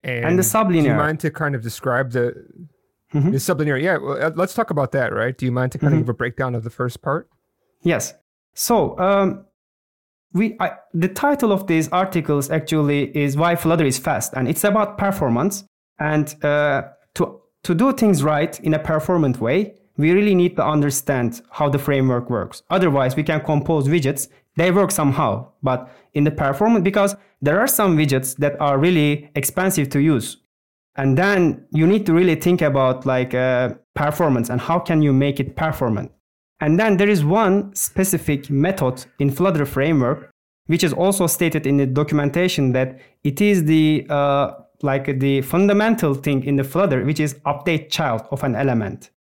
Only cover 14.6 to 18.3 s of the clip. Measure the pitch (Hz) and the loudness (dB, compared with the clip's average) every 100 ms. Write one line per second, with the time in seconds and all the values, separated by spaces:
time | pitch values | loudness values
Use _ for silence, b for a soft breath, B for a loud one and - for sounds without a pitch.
14.6 | 208 208 202 - 196 196 139 117 170 190 | 0 0 -2 -2 -4 -2 -2 0 -2 -4
15.6 | - _ _ _ 151 151 151 - 151 147 | -14 _ _ _ -2 -2 -2 -4 -2 0
16.6 | 147 139 - - _ - 180 - _ _ | 0 -2 -6 -16 _ -4 -4 -4 _ _
17.6 | - 170 262 262 220 170 143 | -4 0 0 2 2 2 2